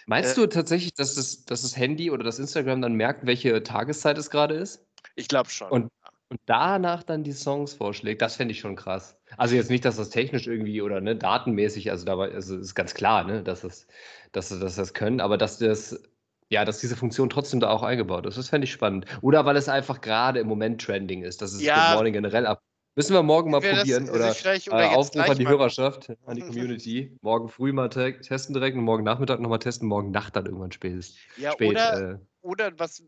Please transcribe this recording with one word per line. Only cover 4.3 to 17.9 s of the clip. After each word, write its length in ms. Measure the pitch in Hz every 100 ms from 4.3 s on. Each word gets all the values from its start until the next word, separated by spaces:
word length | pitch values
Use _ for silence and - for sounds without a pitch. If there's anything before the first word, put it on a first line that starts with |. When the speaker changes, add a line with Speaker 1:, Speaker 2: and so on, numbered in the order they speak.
Speaker 1:
gerade 240 | 147 147
ist? 320 | 156 202 - _ _ -
Speaker 2:
Ich 140 | - 123
glaub 220 | 139 120
schon. 200 | - 98
Speaker 1:
Und, 180 | 127 113 _ - _ -
und 100 | 123 -
danach 560 | 113 170 196 175 170
dann 200 | 170 156
die 100 | 147
Songs 420 | 135 143 143 143
vorschlägt? 480 | - 104 104 104 107
Das 140 | 113 -
fänd 140 | 120
ich 100 | 107
schon 160 | 104 95
krass. 420 | 95 92 - _ _ -
Also 200 | 120 123
jetzt 140 | 110
nicht, 140 | 123
dass 120 | 123 110
das 140 | 104
technisch 360 | 113 131 123 120
irgendwie 340 | 113 107 107
oder, 180 | 101 98
ne, 160 | 101 110
datenmäßig, 760 | 92 117 127 104 104 104 101
also 140 | 90
da 120 | 90 92
war, 120 | 95
also 280 | 95 95 92
ist 160 | 95
ganz 200 | - 90
klar, 300 | - 101 107
ne, 180 | 87 107
dass 200 | 92 87
das, 240 | 90 - _ - - - -
dass, 160 | 95 -
dass 280 | 92 92 92
das 180 | 92
können, 260 | - 107 123
aber 180 | 98 104
dass 200 | 104 -
das, 440 | 113 107 - - _ _ _ _ -
ja, 140 | 104
dass 140 | 104 107
diese 180 | 120 113
Funktion 340 | 120 117 131
trotzdem 300 | 143 135 127
da 100 | 107
auch 120 | 110
eingebaut 440 | 104